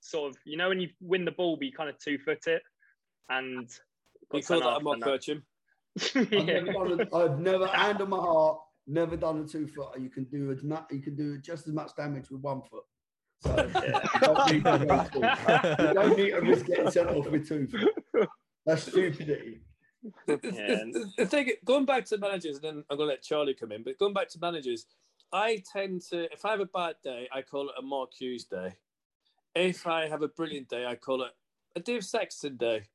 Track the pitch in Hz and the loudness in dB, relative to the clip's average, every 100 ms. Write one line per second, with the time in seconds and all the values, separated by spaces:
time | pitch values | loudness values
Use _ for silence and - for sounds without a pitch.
0 | - 165 143 131 - 156 180 190 175 - | -6 -6 -6 -8 -12 -2 0 0 -2 -8
1 | 180 185 170 147 180 156 139 127 156 - | -2 0 0 0 0 0 -4 -6 -8 -6
2 | - 143 - 151 - 165 - _ _ _ | -4 -4 -2 -4 0 -2 -2 _ _ _
3 | _ _ _ 131 131 127 120 - _ _ | _ _ _ -4 -4 -8 -10 -16 _ _
4 | _ _ - 147 - 170 123 120 147 147 | _ _ -6 -6 2 2 4 2 0 0
5 | 127 135 - 151 - _ _ _ _ - | 0 0 -2 -6 -8 _ _ _ _ -6
6 | - 269 220 208 170 175 175 147 180 170 | -2 2 2 2 2 0 0 -2 0 0
7 | 156 165 170 143 175 185 190 190 196 202 | 0 2 2 2 2 2 2 2 2 0
8 | 196 190 180 160 156 156 - _ - 151 | 0 0 4 4 4 2 -8 _ -4 0
9 | 165 170 170 156 151 165 143 147 135 131 | 0 0 -2 -2 -4 -6 -8 -8 -12 -10
10 | 131 - 131 143 139 135 139 156 156 139 | -10 -8 -8 -4 -4 -4 -4 -6 -6 -8
11 | 139 143 147 143 139 165 156 156 151 - | -8 -6 -6 -6 -10 -10 -6 -6 -6 -8
12 | 147 139 127 135 139 131 - 107 - _ | -6 -6 -8 -10 -6 -6 -8 -18 -18 _
13 | _ _ _ _ - - 294 381 - - | _ _ _ _ -2 2 2 2 2 0
14 | - - 262 311 277 151 175 - 151 180 | 2 4 6 6 6 6 6 4 4 2
15 | 180 139 226 262 - 254 180 151 160 - | 2 2 2 2 4 4 4 4 4 6
16 | 202 - 202 - - - - 175 208 180 | 6 6 4 4 6 4 4 2 4 4
17 | 170 156 143 151 151 156 135 233 220 - | 4 2 0 -2 -2 -4 -2 2 2 2
18 | - - 202 - _ _ - 156 - 180 | -2 2 2 0 _ _ 0 0 4 2
19 | 180 143 151 143 117 110 - _ _ _ | 2 0 -2 -4 -4 -16 -20 _ _ _
20 | 233 - - 151 233 185 - 220 226 - | -18 -12 -2 -2 -2 -4 0 0 0 -6
21 | 208 - 214 294 254 220 - 269 269 262 | -6 0 2 2 0 -2 2 2 4 0
22 | 214 214 202 196 165 143 156 151 147 143 | 0 -2 -2 -4 -6 -8 -8 -10 -8 -2
23 | 151 135 - 151 147 131 110 104 117 135 | 0 -2 -2 0 0 -2 -6 -10 -10 -2
24 | 202 202 180 170 175 170 131 113 - _ | 0 0 -6 -4 -6 -4 -6 -6 -8 _
25 | _ _ _ 180 214 220 185 202 196 185 | _ _ _ -2 0 -2 -4 -8 -6 -6
26 | - 175 165 151 202 214 190 185 170 156 | -6 -6 -6 -6 -4 -2 -2 -2 -4 -6
27 | 139 123 127 135 131 139 143 131 131 139 | -10 -10 -8 -10 -8 -6 -6 -8 -6 -6
28 | 127 - 131 123 - 92 92 92 _ _ | -6 -8 -8 -8 -8 -8 -8 -12 _ _
29 | _ _ _ _ _ 165 185 180 175 165 | _ _ _ _ _ -2 0 -2 -2 -2
30 | 160 151 147 - 160 147 127 120 123 120 | -2 -2 -4 -4 -6 -6 -8 -6 -6 -8
31 | - 131 127 - _ _ _ - 175 240 | -4 -4 -4 -10 _ _ _ -10 -4 -4
32 | 196 233 185 - 147 127 120 110 104 | -2 -4 -4 -8 -10 -2 0 0 -4